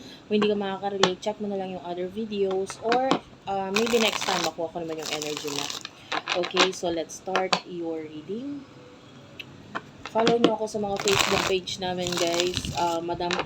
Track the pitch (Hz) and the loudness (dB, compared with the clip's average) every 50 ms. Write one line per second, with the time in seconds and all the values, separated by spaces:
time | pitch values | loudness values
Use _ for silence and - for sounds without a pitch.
0 | - - - - - - 208 214 208 208 208 202 196 196 190 185 196 202 202 190 | -16 -16 -18 -12 -4 2 2 4 4 4 4 2 0 -2 -2 -2 -2 -2 0 2
1 | 190 185 185 - - 214 214 - 208 202 202 190 185 185 185 180 175 175 175 180 | 2 2 2 0 -4 -4 -4 -4 -4 -4 -2 -2 -4 -4 -6 -6 -6 -6 -4 -4
2 | 180 180 190 214 226 208 208 196 196 190 190 190 196 190 - - - 226 233 254 | -4 -4 -4 -6 -6 -4 0 0 0 2 2 0 -2 -4 -4 -4 0 2 2 4
3 | 262 269 254 240 - - - - - 196 196 196 190 190 196 214 233 226 233 233 | 4 2 0 0 -2 -8 -20 -12 -6 -4 -2 -2 0 2 2 2 4 4 4 4
4 | 220 202 - - - - 190 175 - - - - 165 160 - 175 170 160 160 160 | 4 4 2 0 0 0 0 0 0 -2 -2 -2 -4 -4 -4 -4 -4 -4 -6 -6
5 | 151 147 147 151 147 147 151 143 156 147 143 143 - - - - - - - - | -4 -4 -4 -4 -4 -4 -4 -4 -4 -4 -4 -2 -2 -4 -4 -6 -8 -12 -16 -14
6 | - - - - - - - 185 175 - - 180 180 190 185 - 190 170 170 160 | -8 -6 -6 -4 -2 -2 0 0 0 2 4 4 4 4 2 -2 -2 -2 0 -2
7 | 156 - - - - 190 185 190 190 185 190 180 - 180 180 170 165 165 165 160 | -4 -4 -8 -10 -4 0 0 2 2 2 2 0 0 -2 -6 -4 -4 -4 -4 -4
8 | 156 151 151 151 147 160 202 233 269 285 285 277 277 - - - - - - - | -6 -8 -10 -10 -8 -6 -6 -6 -6 -8 -8 -10 -12 -14 -18 -20 -20 -20 -20 -20
9 | - - - - - - - - - - - - - - - - - - - - | -20 -20 -20 -18 -18 -18 -16 -16 -16 -14 -16 -18 -14 -10 -10 -10 -10 -12 -16 -14
10 | - - - 220 233 226 233 240 233 220 220 214 220 214 - 214 208 202 196 196 | -8 -2 2 4 6 6 6 8 6 6 4 4 -2 -2 -2 -2 0 0 0 0
11 | 208 208 196 190 - - 196 190 - 196 190 185 180 - - - 185 180 180 180 | 2 4 4 4 4 4 4 2 2 2 2 0 0 -2 -6 -4 -4 -2 -2 -2
12 | 180 175 175 175 175 170 170 170 180 180 180 - - - - 165 170 170 170 165 | -2 0 0 0 2 2 2 2 2 2 0 -2 -4 -2 0 0 0 2 0 0
13 | 170 170 175 170 175 175 180 185 202 | -2 -2 -2 -2 0 0 0 0 -2